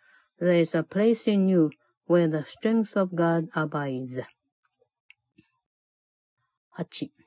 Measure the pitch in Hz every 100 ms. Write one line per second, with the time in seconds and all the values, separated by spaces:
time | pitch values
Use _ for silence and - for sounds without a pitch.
0 | _ _ _ - 175 175 165 165 156 190
1 | 220 226 - 202 190 185 151 - _ _
2 | - 175 165 156 139 - 220 226 208 202
3 | 185 170 170 165 160 165 151 151 143 127
4 | 127 127 - _ _ _ _ _ _ _
5 | _ _ _ _ _ _ _ _ _ _
6 | _ _ _ _ _ _ _ - 165 -
7 | - _